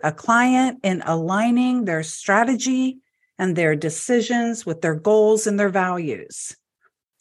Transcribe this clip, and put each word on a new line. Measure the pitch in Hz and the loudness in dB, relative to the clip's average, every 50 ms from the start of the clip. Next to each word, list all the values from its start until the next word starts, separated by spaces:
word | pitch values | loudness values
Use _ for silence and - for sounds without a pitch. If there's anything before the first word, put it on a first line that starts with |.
| - | -2
a | 156 156 | -4 -4
client | - - - 226 233 247 254 254 254 262 254 247 - - | -2 -2 2 2 4 4 4 4 2 2 0 -2 -2 -2
in | 190 185 165 - | -2 -2 -2 -2
aligning | - 165 165 160 175 190 208 226 240 240 247 254 254 254 247 220 | -2 -2 -2 0 -2 0 0 0 2 2 2 2 2 0 0 -2
their | 190 165 160 160 | -2 -2 -4 -4
strategy | 160 - - - - 196 214 240 269 262 220 - 262 254 262 262 262 262 - _ _ _ _ _ _ _ - | -6 -10 -8 -2 2 2 2 4 2 0 0 0 0 0 0 0 -2 -4 -8 _ _ _ _ _ _ _ -4
and | 190 185 165 | -2 -2 0
their | 175 165 156 156 | 2 2 2 2
decisions | 147 165 156 156 - - - 247 240 220 226 240 240 233 233 226 220 - | 0 -2 -4 -6 -6 -2 0 0 0 0 0 -2 -2 -2 -2 -4 -6 -8
with | 180 160 165 - | -8 -6 -2 -2
their | 165 156 | -2 -2
goals | 156 - 208 214 214 214 214 220 214 214 214 | 0 2 2 4 4 6 4 4 2 2 -2
and | 202 202 | 0 0
their | 208 196 | 0 0
values. | 185 196 185 185 180 180 165 143 110 87 - - - - - - - - _ _ _ _ _ _ _ _ _ _ _ _ | 0 0 0 0 -2 -4 -4 -6 -6 -8 -10 -14 -16 -14 -14 -14 -16 -18 _ _ _ _ _ _ _ _ _ _ _ _